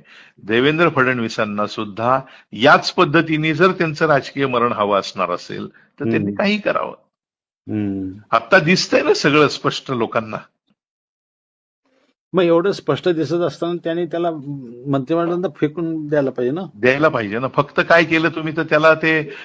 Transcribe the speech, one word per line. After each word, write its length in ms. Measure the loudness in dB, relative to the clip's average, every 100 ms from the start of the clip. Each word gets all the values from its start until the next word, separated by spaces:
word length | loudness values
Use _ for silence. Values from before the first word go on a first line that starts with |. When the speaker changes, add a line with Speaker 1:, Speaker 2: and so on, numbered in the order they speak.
| -14 -20 -20 _
Speaker 1:
देवेंद्र 460 | -2 2 2 2 2
फडणवीसांना 800 | 2 0 0 -2 -2 -4 -2 -4
सुद्धा 520 | -6 -8 -4 0 0 -2 -18 _
याच 420 | 2 4 4 4
पद्धतीने 600 | 0 2 2 2 0 0
जर 180 | 2 2
त्यांचं 360 | 2 -4 0 2
राजकीय 400 | 2 0 -4 -2
मरण 240 | 0 0
हवं 280 | 0 0 0
असणार 320 | 0 -4 -4
असेल 360 | -4 -6 -10 -10
तर 360 | -14 _ -6
त्यांनी 140 | -2 0
Speaker 2:
हम्म. 160 | -2
Speaker 1:
काही 240 | -2 0 0
करावं. 360 | -2 -2 -4 -10 _ _ _ _ _ _ -8
Speaker 2:
हम्म. 420 | -4 -4 -4 -8 -12 -2
Speaker 1:
आता 280 | -2 4 4
दिसतंय 440 | 4 2 2 2
ना 100 | 2
सगळं 340 | 2 2 4 4
स्पष्ट 440 | 0 -4 -4 -6
लोकांना. 460 | -4 -2 -4 -6 -10 -14 _ _ _ _ _ _ _ _ _ _ _ _ _ _ _ _ _ _
Speaker 2:
मग 100 | 2
एवढं 280 | 4 4 2
स्पष्ट 380 | -2 -2 0 0
दिसत 240 | 0 -2
असताना 400 | -2 -2 -4 -6 -4
त्यांनी 220 | -4 -4 -4
त्याला 260 | -4 -4 -4 -8 -12 -12 -12 -4
मंत्रिमंडळात 640 | -4 0 -2 0 -2 -4 -2
फेकून 480 | -4 -2 -6 -6 -2
द्यायला 240 | -2 -2
पाहिजे 200 | -2 -4
ना. 100 | -4 -8 0
Speaker 1:
द्यायला 320 | 0 2 2
पाहिजे 320 | 0 -4 -4
ना. 80 | -2
फक्त 340 | -2 -2 -2 4
काय 140 | 4
केलं 260 | 4 2 0
तुम्ही 280 | -2 -4 -4
तर 60 |
त्याला 300 | 0 4 4
ते, 360 | 4 2 0 -2 -10